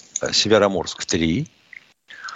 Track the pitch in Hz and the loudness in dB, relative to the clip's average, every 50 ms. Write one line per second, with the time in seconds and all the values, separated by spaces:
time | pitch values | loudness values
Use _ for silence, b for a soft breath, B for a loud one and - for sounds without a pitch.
0 | - - - - - - - - - 104 110 104 101 101 98 87 78 - - - | -14 -12 -8 -6 -4 -2 0 0 2 4 4 6 6 4 2 -2 -4 -6 -8 -8
1 | - - - 85 82 80 82 120 156 - _ _ _ _ - - - _ _ _ | -4 -2 0 0 2 2 2 0 -2 -6 _ _ _ _ -20 -20 -20 _ _ _
2 | _ B B B B B B | _ B B B B B B